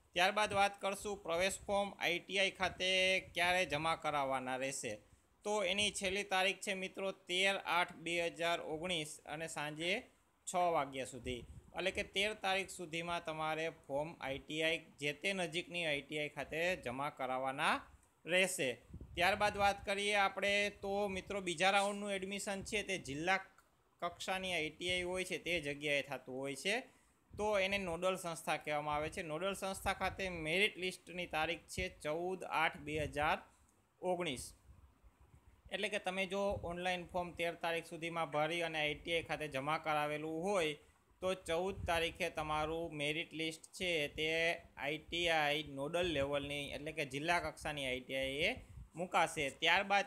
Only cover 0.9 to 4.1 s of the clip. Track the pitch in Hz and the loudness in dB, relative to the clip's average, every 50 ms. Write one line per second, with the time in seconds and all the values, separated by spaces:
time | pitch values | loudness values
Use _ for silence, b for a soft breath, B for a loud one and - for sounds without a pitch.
0.9 | 196 - - 208 202 202 - 160 165 170 185 190 190 - - - 202 202 202 196 | -2 -2 -4 -6 -6 -6 -2 -2 2 2 2 2 0 -2 -4 0 2 2 2 0
1.9 | - - - 160 175 165 - - 185 196 196 190 190 - 185 170 - - 185 185 | -2 0 0 0 0 0 -2 -2 2 2 2 2 2 0 -2 -2 0 0 2 4
2.9 | 190 185 185 190 190 180 185 - - 170 175 180 180 185 185 143 143 147 160 165 | 4 6 6 6 4 2 0 -4 0 2 2 4 4 4 2 2 0 0 2 0
3.9 | 165 160 - 151 | 0 0 0 0